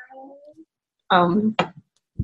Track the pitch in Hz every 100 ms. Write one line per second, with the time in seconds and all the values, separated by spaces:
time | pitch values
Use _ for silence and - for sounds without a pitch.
0 | - 269 269 277 302 311 - _ _ _
1 | - 185 175 202 220 220 - - - _
2 | _ -